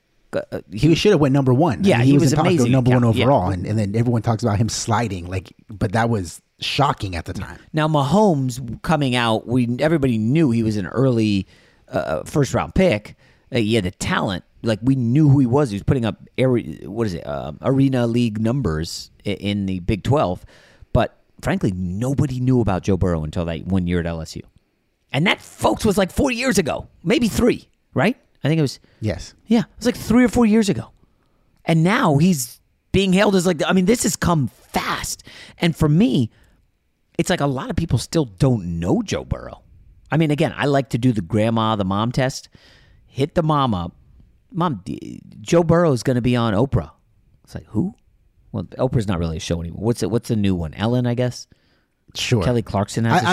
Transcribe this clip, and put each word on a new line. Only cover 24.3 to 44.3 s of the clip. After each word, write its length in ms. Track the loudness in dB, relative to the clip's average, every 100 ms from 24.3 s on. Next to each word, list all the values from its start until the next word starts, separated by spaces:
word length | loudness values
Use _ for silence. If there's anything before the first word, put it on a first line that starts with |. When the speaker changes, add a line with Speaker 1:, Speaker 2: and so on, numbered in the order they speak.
| -14
Speaker 1:
U. 60 | -18 _ _ _ _ _ -8
And 140 | -2 -2
that, 140 | -2
folks, 440 | -8 -4 -2 0
was, 140 | 0 0
like, 140 | -2
four 180 | 0 -2
years 280 | -2 0 0
ago, 300 | 0 -6 -10 _
maybe 260 | -2 0 0
three, 400 | 2 0 0 -6 _ _
right? 220 | -2 -2 -2 _ _
I 40 | -2
think 100 | 0
it 40 |
was 180 | 0 -4 _ -8
Speaker 2:
Yes. 340 | -6 -6 -10 _ 0
Speaker 1:
Yeah, 140 | 0
it 60 | 0 -4
was, 80 | -4
like, 100 | -4
three 280 | 0 2
or 40 | 4
four 180 | 4 4
years 220 | 4 2
ago. 220 | -2 -6 _ _ _ _ _ _ _
And 180 | 0 2
now 360 | 4 2 2 4
he's 420 | 2 2 -4 -14 _ _ -2
being 200 | 0 2
hailed 220 | 4 4
as, 120 | 2 0
like, 160 | 0 2
I 60 |
mean, 140 | 2 2
this 180 | 2
has 120 | 0 -2
come 320 | 0 0 -2
fast. 760 | _ -8 -6 -4 -6 -8 -12 -16 -20 -18 -2
And 160 | -2
for 140 | 0 2
me, 420 | 4 4 2 -2 _ _ _ _ _ _ _ _ -6
it's 100 | -2
like 120 | 0
a 60 | 0
lot 240 | -2 -4
of 60 | -6
people 220 | -2 -2
still 260 | -2 -2
don't 560 | -2 0 2 2 -2 -4
know 220 | 0 0
Joe 220 | 0 -6
Burrow. 380 | -6 -8 -10 -18 _ -20 -20 -20 -4
I 60 | 0
mean, 140 | 2
again, 240 | 2 0 0
I 80 |
like 240 | 0 2 0
to 80 | 0
do 140 | 0
the 80 | 0
grandma, 560 | 0 0 2 2 0 0
the 80 |
mom 280 | 0 0 -2
test. 360 | 0 -2 -4 -16 _ -20 -20 _ _ _
Hit 280 | -4 -2
the 80 | 0
mom 320 | 2 2 2
up. 180 | 0 -6 -12 _ -20 -20